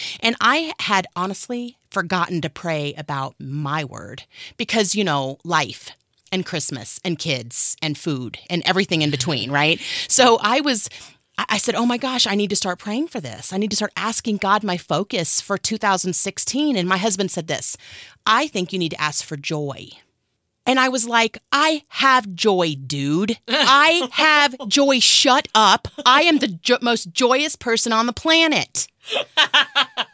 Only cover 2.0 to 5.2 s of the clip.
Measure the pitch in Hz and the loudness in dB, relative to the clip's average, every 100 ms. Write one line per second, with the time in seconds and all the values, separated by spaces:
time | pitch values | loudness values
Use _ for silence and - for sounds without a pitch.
2 | 175 185 175 175 151 - 170 156 143 147 | -2 -2 0 -2 -4 -6 -6 -4 -4 -8
3 | 147 139 135 - 139 147 143 156 135 - | -8 -6 -6 -10 -10 -6 -4 -4 -6 -10
4 | 101 120 - - - - 233 226 190 208 | -14 -16 -18 -20 -18 -10 -2 0 0 0
5 | 190 143 | 0 0